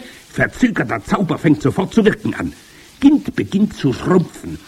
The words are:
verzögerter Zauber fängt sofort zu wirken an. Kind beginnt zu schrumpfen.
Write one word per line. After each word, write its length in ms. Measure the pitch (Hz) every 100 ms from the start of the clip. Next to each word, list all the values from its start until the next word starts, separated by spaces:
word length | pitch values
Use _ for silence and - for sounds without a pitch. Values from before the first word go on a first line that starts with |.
| - - -
verzögerter 720 | - 120 - 247 185 135 117
Zauber 340 | - 196 175 127
fängt 240 | 160 147
sofort 320 | 131 - 185
zu 120 | - 208
wirken 280 | - -
an. 200 | - - - - - - -
Kind 360 | 277 302 - -
beginnt 400 | 104 190 214 -
zu 180 | 139
schrumpfen. 680 | 117 147 180 160 - 85 78